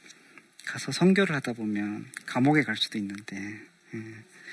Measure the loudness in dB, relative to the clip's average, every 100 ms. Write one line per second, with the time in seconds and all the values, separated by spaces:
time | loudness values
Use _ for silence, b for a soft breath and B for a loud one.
0 | B B B B _ -16 -10 -8 -6 4
1 | 6 6 4 0 -4 -4 -4 -2 -4 -6
2 | -10 -14 -4 2 6 6 2 -2 -4 -4
3 | -6 -8 -10 -10 -10 -12 -18 _ _ -12
4 | -10 -14 -20 B B